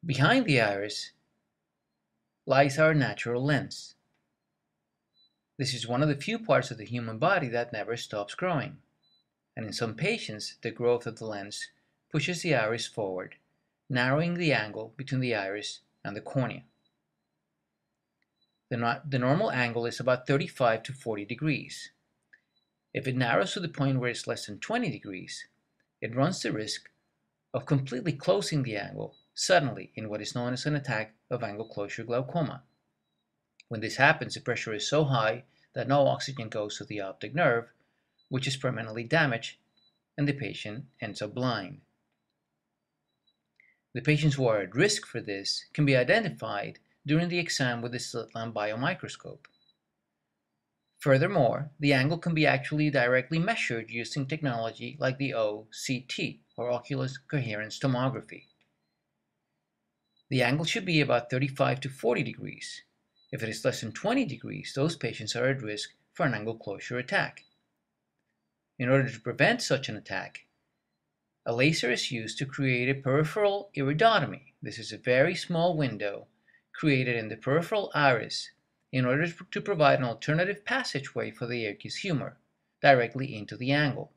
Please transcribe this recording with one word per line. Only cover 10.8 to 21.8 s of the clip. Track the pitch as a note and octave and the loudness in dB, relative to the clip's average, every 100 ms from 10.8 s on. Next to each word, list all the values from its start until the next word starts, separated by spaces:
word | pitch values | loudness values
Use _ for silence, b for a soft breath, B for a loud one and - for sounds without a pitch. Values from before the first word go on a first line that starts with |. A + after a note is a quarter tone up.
| A#2+ A#2+ A#2 | 0 0 -2
of | A2 | -10
the | A2+ | -10
lens | G#2 G2+ - - _ _ _ _ | -10 -10 -12 -12 _ _ _ _
pushes | D#3 C#3+ F3 | -2 -2 -4
the | F3 | 0
iris | C3+ A2 A#2 - | 2 2 -2 -4
forward, | - G2+ F#2 G2 - _ _ _ _ _ | -6 -4 -4 -8 -14 _ _ _ _ _
narrowing | B2 B2+ C#3+ E3+ F3 | 0 2 2 2 0
the | E3+ | 2
angle | B2 G#2+ A2 A2+ - | 2 0 -6 -10 -12
between | C3+ C3 | -4 -2
the | B2+ | 0
iris | A2 G2 G#2 G#2 - _ _ G#2 | 0 0 -4 -6 -12 _ _ -10
and | G#2 | -8
the | |
cornea. | - C3+ A#2+ F#2+ - _ _ _ _ _ _ _ _ _ _ _ _ _ _ _ _ _ _ _ _ | -4 -2 -2 -4 -16 _ _ _ _ _ _ _ _ _ _ _ _ _ _ _ _ _ _ _ _
The | A#2+ | 0
no-, | A#2 A#2 D3 | 0 0 -2
the | C3 | 2
normal | B2+ D#3 A3 | 4 4 2
angle | B2+ B2 A#2 A#2 | 2 0 0 -2
is | - | -2
about | B2 B2+ - | 2 2 4
thirty-five | C#3 F3+ - B2 A2+ | 2 2 2 4 4
to | - | -2
forty | C3 - G#2 G#2 | -10 -6 -6 -6
degrees. | B2 D#3 B2+ F#2 - | -4 -2 -2 -6 -14